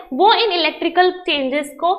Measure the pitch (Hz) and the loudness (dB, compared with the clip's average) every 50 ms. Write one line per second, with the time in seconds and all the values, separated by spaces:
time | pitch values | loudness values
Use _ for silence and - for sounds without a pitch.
0 | - - 262 254 370 427 440 370 453 427 359 349 311 302 311 - - 339 330 359 | -14 -8 -2 2 4 4 4 4 2 0 0 0 -2 -2 -2 -4 -4 -2 2 2
1 | 370 370 359 370 - 370 311 285 269 262 262 294 294 294 - - 330 349 381 | 2 2 0 -2 -4 -4 -2 -2 -2 -2 -4 -4 -4 -6 -6 -4 -2 -2 -2